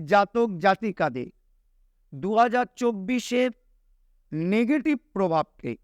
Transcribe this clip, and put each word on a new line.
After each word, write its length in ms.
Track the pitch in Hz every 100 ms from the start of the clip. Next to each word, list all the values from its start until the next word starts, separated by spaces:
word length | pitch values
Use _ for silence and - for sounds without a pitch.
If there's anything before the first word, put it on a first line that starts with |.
| 151
জাতক 420 | 202 202 233 233 175
জাতিকাদের 720 | 190 190 220 - 156 123 120 - _ _ _ _ _ _ _
দু 180 | 139 180 220
হাজার 300 | 240 247 240 -
চব্বিশের 760 | 240 202 190 247 - 247 254 - _ _ _ _ _ _ _
নেগেটিভ 640 | 156 170 214 233 302 311 277 _
প্রভাবকে 600 | 190 185 160 - _ 127 113